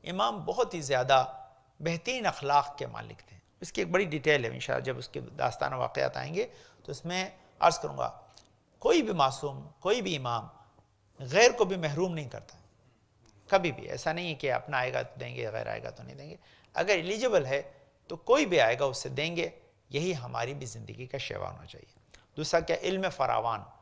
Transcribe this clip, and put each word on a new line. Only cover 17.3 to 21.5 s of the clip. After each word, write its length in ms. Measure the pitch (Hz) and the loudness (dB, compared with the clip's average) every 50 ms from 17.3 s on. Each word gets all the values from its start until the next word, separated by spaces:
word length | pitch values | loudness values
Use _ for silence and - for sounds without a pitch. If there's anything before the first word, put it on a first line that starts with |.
| 208 175 139 | 4 4 4
है 160 | 127 135 143 139 - - - - _ _ _ _ _ | 4 0 -2 -2 -6 -16 -20 -20 _ _ _ _ _
तो 60 | 170 | -14
कोई 280 | - - - 240 294 302 | -10 4 6 6 6 6
भी 120 | - 175 147 | 6 6 6
आएगा 260 | 120 110 120 127 143 | 6 6 6 4 2
उससे 220 | 135 123 - - 156 | 0 0 -4 -6 -6
देंगे, 400 | 135 127 147 165 170 165 165 170 - - - _ _ _ _ _ | -4 -2 -2 -2 -2 -2 -4 -4 -6 -14 -20 _ _ _ _ _
यही 220 | 127 143 165 185 175 | -4 -2 -2 -2 -4
हमारी 380 | 139 120 123 120 117 117 123 143 | -4 -6 -8 -4 -4 -4 -4 -6
भी 120 | 143 131 | -8 -10
ज़िंदगी 400 | 117 - 113 107 101 110 - 127 | -10 -12 -12 -12 -14 -12 -12 -12
का 100 | 131 - 127 | -10 -8 -8
शेवा 280 | - - - - - | -6 -6 -6 -6 -6
होना 180 | 50 | -8